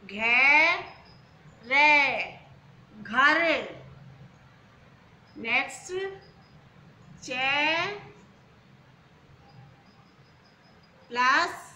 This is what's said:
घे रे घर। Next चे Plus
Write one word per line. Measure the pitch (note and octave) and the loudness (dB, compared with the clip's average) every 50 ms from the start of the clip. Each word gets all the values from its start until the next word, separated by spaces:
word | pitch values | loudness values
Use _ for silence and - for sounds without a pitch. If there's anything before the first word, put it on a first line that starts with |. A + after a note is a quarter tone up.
| - | -18
घे | F#3+ G3 G#3 A3 A#3 A#3 B3 C4 C#4 C#4+ D4+ D#4 E4 F4 F#4 - - - - - - - - - - - - - - - - - | -14 -10 -4 -2 0 2 4 4 4 6 4 4 2 0 -2 -6 -12 -18 -20 -20 -20 -20 -20 -20 -20 -20 -20 -20 -20 -20 -20 -10
रे | A#3 C4 C#4 D4 D4+ D4+ D4 C#4 C4+ A#3+ G#3 F3+ F3 - - - - - - _ - - - - - - G#3+ G#3+ | -2 2 4 6 6 6 4 4 2 0 -4 -6 -8 -12 -18 -20 -20 -20 -20 _ -20 -20 -20 -20 -20 -20 -18 -14
घर। | G3+ A3 B3 C4+ C#4+ D4+ D#4+ E4+ E4 D4+ B3+ G#3 - - - - - - - - - - - - - - - - - - - - - - - - - - - - - - - - - - - | -4 0 2 4 4 4 4 2 0 0 -2 -4 -8 -14 -18 -20 -20 -20 -20 -20 -20 -20 -20 -20 -20 -20 -20 -20 -20 -20 -20 -20 -20 -20 -20 -20 -20 -20 -20 -20 -20 -20 -20 -20 -20 -18 -12
Next | G#3+ A#3 A#3 C4 C#4 C#4+ - - - - F4+ F#4 G4 G4 G4 - - - - - - _ - - - - _ - - - - - - - - - - | -6 -2 -2 -2 -2 -4 -10 -16 -14 -10 -8 -8 -8 -8 -10 -12 -20 -20 -20 -20 -20 _ -20 -20 -20 -20 _ -20 -20 -20 -20 -20 -20 -20 -20 -20 -12
चे | - B3+ B3+ C4 C4 C#4 C#4+ D4 D#4 D#4+ E4 F4 G4 G#4 G4+ - - - - - - - - _ _ - _ _ _ - _ - _ - _ _ _ _ - _ - - _ - G5+ - - - - - _ _ - _ - - - _ _ - _ - _ _ _ _ _ _ - - - _ _ _ - - _ | -10 -6 -4 -2 -2 0 0 0 0 0 -2 -2 -4 -6 -10 -14 -18 -20 -20 -20 -20 -20 -20 _ _ -20 _ _ _ -20 _ -20 _ -20 _ _ _ _ -20 _ -20 -20 _ -20 -20 -20 -20 -20 -20 -20 _ _ -20 _ -20 -20 -20 _ _ -20 _ -20 _ _ _ _ _ _ -20 -20 -20 _ _ _ -20 -20 _
Plus | A#3 A#3+ A#3+ B3+ C4+ D#4 E4+ F4 F4 - - - - | -4 0 2 2 4 2 2 -2 -4 -12 -16 -20 -20